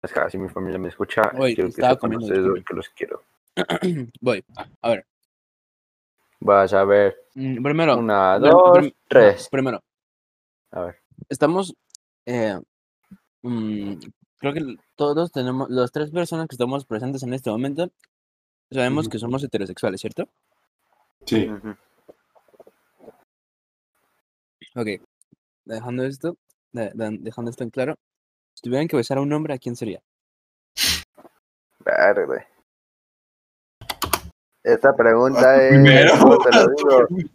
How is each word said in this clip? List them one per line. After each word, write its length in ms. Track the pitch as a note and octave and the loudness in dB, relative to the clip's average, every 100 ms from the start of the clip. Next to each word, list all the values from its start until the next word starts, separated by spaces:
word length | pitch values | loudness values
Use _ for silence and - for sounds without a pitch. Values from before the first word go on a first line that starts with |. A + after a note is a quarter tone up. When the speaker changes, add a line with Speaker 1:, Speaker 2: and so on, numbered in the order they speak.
Speaker 1:
Es 80 | - | -8
que 60 | - | -6
así 180 | - F#2+ | -6 -8
mi 120 | F#2+ | -12
familia 280 | - F#2 F#2 | -10 -10 -10
me 120 | F#2 | -12
escucha, 420 | - G2+ - G#2+ | -10 -8 -2 -2
Speaker 2:
Güey, 220 | - C3+ A2+ | 0 -4 -2
Speaker 1:
quiero 140 | - | -4
que 20 | |
Speaker 2:
estaba 220 | - B2 | -2 -2
Speaker 1:
sepan 60 | C3 A#2 | 0 -2
Speaker 2:
comiendo, 140 | A2 A2 | -6 -4
Speaker 1:
ustedes 180 | F#2+ | -2
Speaker 2:
disculpe. 220 | F#2+ F#2 F#2 | -2 -4 -8
Speaker 1:
que 60 | F2+ | -12
los 140 | - | -12
quiero. 340 | _ - - _ _ _ - | _ -14 -14 _ _ _ -8
Speaker 2:
<clears throat> 680 | F3+ F3 F#3 E3 A#2+ _ | -6 -4 -4 -6 -10 _
Voy, 220 | B2+ G#2+ - - - _ | -6 -6 -8 -20 -20 _
a 80 | A2+ | -4
ver. 160 | G#2+ _ _ _ _ _ _ _ _ _ _ _ _ _ _ | -4 _ _ _ _ _ _ _ _ _ _ _ _ _ _
Speaker 1:
Vas 320 | - G2+ G2 | 2 4 4
a 100 | G2 | 2
ver. 320 | G2 G2+ G2+ - _ - | 4 4 2 0 _ -12
Speaker 2:
Mm, 280 | C3 B2+ | -8 -6
primero, 340 | C3 D3+ E3 B2+ | -4 -2 0 0
Speaker 1:
Una, 400 | A2+ G2+ F#2+ F#2+ | 0 2 2 4
Speaker 2:
prim-, 120 | C3+ | 6
Speaker 1:
dos, 200 | E3+ F3+ F3 | 6 8 6
Speaker 2:
prim-, 100 | D3 | 4
no, 60 | _ _ | _ _
Speaker 1:
tres. 400 | C3 G#2+ G2 - | 6 6 4 -6
Speaker 2:
primero. 300 | C#3 C3 A2 _ _ _ _ _ _ _ _ _ | -6 -4 -6 _ _ _ _ _ _ _ _ _
Speaker 1:
A 100 | - | -12
ver. 180 | F2 - _ _ - | -12 -14 _ _ -16
Speaker 2:
Estamos, 440 | C#3 D3 F3 F#3+ - _ _ _ _ - | -2 0 0 -6 -12 _ _ _ _ -8
eh, 340 | B2 A2 F#2+ - _ _ _ _ - _ _ | -4 -4 -6 -12 _ _ _ _ -20 _ _
mm, 500 | B2 A#2 A2 G#2+ G2+ F#2+ - _ _ _ | -10 -8 -6 -8 -10 -14 -18 _ _ _
creo 140 | C#3 | -8
que 60 | D3 | -8
l-, 180 | D3 A2 _ _ | -10 -14 _ _
todos 360 | D3 D3 E3+ | -4 -2 -4
tenemos, 380 | - B2+ C3 C3+ | -6 -6 -6 -6
las 220 | B2+ B2 | -4 -4
tres 180 | D3 D3+ | -4 -8
personas 360 | E3 E3+ E3 D#3+ | -6 -6 -8 -10
que 80 | B2+ | -6
estamos 300 | B2 C#3 C3+ | -6 -6 -8
presentes 380 | A2 B2 C#3 | -8 -8 -8
en 100 | B2+ | -8
este 160 | B2+ B2+ | -8 -6
momento, 400 | A2 C3+ C#3+ F3 _ _ _ _ _ _ _ _ | -6 -6 -6 -10 _ _ _ _ _ _ _ _
sabemos 340 | C3 B2+ C#3+ A2+ | -6 -2 -2 -4
Speaker 3:
Ujú. 60 | |
Speaker 2:
que 80 | A2+ | -8
somos 220 | A#2 C3 | -8 -8
heterosexuales, 580 | C#3 G#2+ F#2+ F2+ A2 F#2+ | -6 -8 -8 -8 -8 -8
¿cierto? 260 | F2 - - _ _ _ _ _ _ _ _ _ - | -12 -12 -14 _ _ _ _ _ _ _ _ _ -4
Speaker 3:
Sí. 220 | A2 G2 | -4 -4
Speaker 1:
Ujú. 260 | G#2 G#2+ G2+ _ _ _ _ _ _ _ _ _ _ _ _ - _ _ _ _ _ _ _ _ _ _ _ _ _ _ _ _ B2+ | -8 -16 -18 _ _ _ _ _ _ _ _ _ _ _ _ -20 _ _ _ _ _ _ _ _ _ _ _ _ _ _ _ _ -10
Speaker 2:
Ok, 120 | A2 F#2+ _ _ _ _ _ _ _ | -8 -10 _ _ _ _ _ _ _
dejando 380 | A2+ B2 B2 | -14 -10 -8
esto, 320 | C3 C3+ E3 F3 _ _ _ | -8 -8 -12 -12 _ _ _
de-, 180 | B2 G#2+ | -10 -10
de-, 240 | - A2 G#2+ | -8 -10 -10
dejando 300 | E2 A2 A#2 | -14 -12 -14
esto 120 | A#2 | -12
en 60 | A#2+ | -12
claro, 260 | - B2+ D#3+ _ _ _ _ _ _ | -8 -8 -8 _ _ _ _ _ _
si 60 | |
tuvieran 240 | A#2+ C3 D#3+ | -6 -6 -4
que 100 | D3 | -4
besar 200 | - C3+ | -4 -4
a 40 | |
un 100 | C#3+ | -4
hombre, 200 | D3+ D#3 | -4 -6
¿a 40 | C3+ | -10
quién 160 | - A#2+ | -10 -10
sería? 260 | A2+ F2+ _ _ _ _ _ _ _ - - - - _ - _ _ _ _ _ | -12 -12 _ _ _ _ _ _ _ -8 -6 -6 -12 _ -20 _ _ _ _ _
Speaker 1:
Verde. 680 | - - F#2+ G2+ D#2 A#1 - _ _ _ _ _ _ _ _ _ _ _ _ _ - - - - - _ _ _ | -4 0 0 0 -4 -6 -10 _ _ _ _ _ _ _ _ _ _ _ _ _ -16 -12 -8 -8 -10 _ _ _
Esta 320 | - A#2 C#3 C3+ | 0 4 4 4
pregunta 600 | A#2 A2+ B2+ C3+ B2+ C3+ | 4 4 2 4 6 6
Speaker 3:
Ah, 80 | |
Speaker 1:
es, 60 | C3 | 6
Speaker 3:
primero. 440 | C3+ C#3 C3 A#2 - | 8 8 8 6 8
Speaker 1:
¿cómo 180 | - A#2+ | 8 8
te 120 | B2+ | 6
lo 160 | A#2 - | 4 4
Speaker 3:
<laughs> 420 | C#3 D3 C3 A#2 | 2 4 6 4
Speaker 1:
digo? 200 | F#3 D3+ | 0 -8